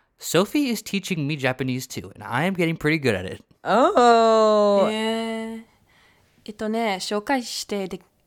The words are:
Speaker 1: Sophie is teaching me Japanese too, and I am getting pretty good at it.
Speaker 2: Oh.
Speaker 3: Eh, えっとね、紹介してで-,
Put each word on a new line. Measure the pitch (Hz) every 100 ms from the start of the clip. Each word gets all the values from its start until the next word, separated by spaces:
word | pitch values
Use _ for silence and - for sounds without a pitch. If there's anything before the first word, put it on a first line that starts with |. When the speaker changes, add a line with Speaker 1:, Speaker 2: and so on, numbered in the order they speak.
| _ _
Speaker 1:
Sophie | - 160 208 302 277
is | 220
teaching | - 196 - 170 139
me | 151
Japanese | 127 127 131 127 -
too, | - 92 -
and |
I | 101 120 175
am |
getting | 180 165 160
pretty | 151 160
good | 131 95
at | 92
it. | 92 - _ -
Speaker 2:
Oh. | 202 311 392 240 233 226 220 214 214 208 202 202
Speaker 3:
Eh, | 220 220 226 226 226 226 226 226 _ _ _ _ _ _ _ -
え |
っ |
と | 208 220
ね、 | 226 226 185
紹 | - 208
介 | 208 269
し | 226 - -
て | 202 190
で-, | 185 - _